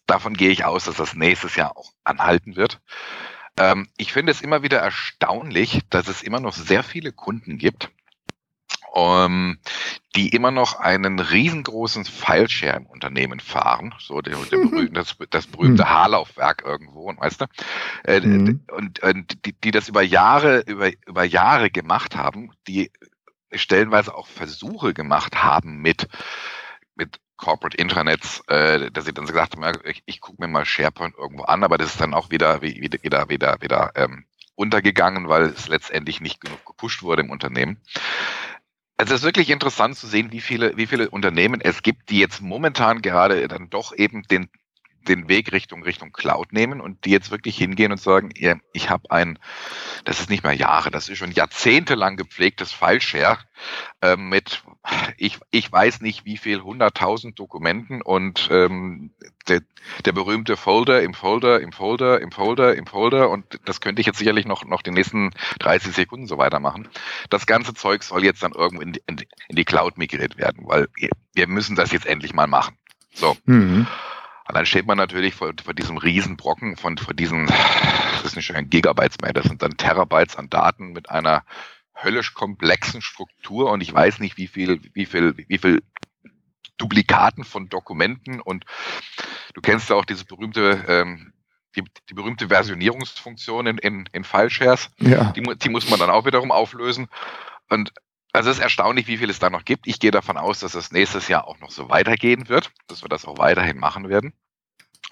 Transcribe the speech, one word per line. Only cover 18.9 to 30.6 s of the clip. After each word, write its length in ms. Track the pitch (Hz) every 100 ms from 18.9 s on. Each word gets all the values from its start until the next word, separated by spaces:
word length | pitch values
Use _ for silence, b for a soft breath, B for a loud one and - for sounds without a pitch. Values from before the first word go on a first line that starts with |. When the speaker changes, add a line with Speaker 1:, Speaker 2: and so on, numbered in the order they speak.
| -
Speaker 1:
und 420 | 95 95 85 - 101
die, 80 |
die 180 | - 110
das 180 | 107 107
über 120 | 104
Jahre, 600 | 95 90 101 143 151 127 107
über, 240 | 101 95 - -
über 200 | 90 90
Jahre 440 | 87 101 143 104
gemacht 460 | 95 80 92 - -
haben, 360 | 69 104 120 _ -
die 220 | 95 90 _ _ _ _ _ _
stellenweise 640 | 104 - 95 110 107 104 87
auch 120 | -
Versuche 680 | - 78 78 120 208 123
gemacht 500 | 80 73 73 - -
haben 340 | - 80 80 73
mit, 260 | 80 - - B B B B B B B B -
mit 240 | 80 - _ -
Corporate 400 | - 78 90 -
Intranets, 640 | 87 87 80 78 - - -
äh, 440 | 73 78 76 67
dass 140 | 78 76
sie 80 |
dann 120 | 69 76
gesagt 280 | 82 80 80
haben, 80 |
"Ja, 80 | 80 82 76
ich, 180 | - -
ich 160 | -
guck 180 | - 95
mir 80 | 87
mal 180 | 76